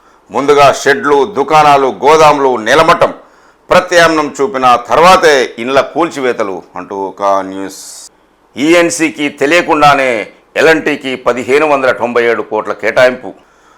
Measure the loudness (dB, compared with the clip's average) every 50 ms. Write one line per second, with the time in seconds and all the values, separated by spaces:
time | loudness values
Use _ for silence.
0 | _ _ _ _ _ -10 -6 -4 0 2 4 4 4 4 2 2 0 -2 0 0
1 | 0 0 2 2 0 0 -2 -4 -2 2 2 4 4 4 4 2 2 -2 -2 0
2 | 2 2 4 4 4 4 4 2 0 -2 -2 -2 -2 0 2 2 4 2 2 2
3 | 0 -2 -4 -8 -20 _ _ _ _ _ _ _ _ -2 0 0 0 0 2 2
4 | 2 2 2 -2 -4 -4 -4 -4 -4 -4 -2 0 2 2 2 2 0 0 2 4
5 | 4 4 4 4 4 2 2 2 0 -2 -6 -8 -6 -2 -2 -2 -2 -2 -2 -4
6 | -4 -4 -4 -4 -4 -4 -2 -4 -4 -6 -8 -12 -14 _ -16 -16 -14 -10 -10 -8
7 | -8 -8 -6 -4 -2 0 0 -2 -2 -6 -10 -12 -12 -12 -14 -16 -20 -20 -20 -20
8 | -20 -20 _ _ _ _ _ _ _ _ -8 -4 0 2 2 2 2 0 -2 -4
9 | -4 -4 -4 -4 -6 -6 -4 -2 -2 0 0 0 0 0 0 2 2 2 2 2
10 | 0 -2 -2 -4 -6 -10 -14 _ _ _ -4 0 2 2 2 0 -2 -4 -6 -6
11 | -6 -8 -8 -6 -4 -4 -4 -2 -2 0 0 0 2 0 0 0 0 -2 -2 -2
12 | -4 -4 -2 0 0 0 0 -2 -4 -6 -6 -6 -4 -6 -6 -6 -4 -2 0 2
13 | 2 2 0 -2 -12 -16 -18 _ _ _ _ _ _ _ _